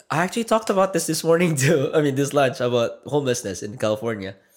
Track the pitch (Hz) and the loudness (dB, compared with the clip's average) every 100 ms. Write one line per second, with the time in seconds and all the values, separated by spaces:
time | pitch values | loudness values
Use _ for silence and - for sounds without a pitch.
0 | _ 147 185 233 220 220 220 196 190 170 | _ -2 -2 -4 0 0 2 2 2 0
1 | 160 160 160 165 180 143 135 156 143 156 | -2 -2 2 2 2 2 2 2 2 2
2 | 147 131 139 143 131 127 123 120 117 - | 2 0 0 2 2 0 0 0 0 -4
3 | 101 147 131 117 101 90 104 127 110 107 | -4 -2 0 -2 -4 -8 -10 -4 -2 -2
4 | 113 104 95 - _ | -4 -6 -8 -12 _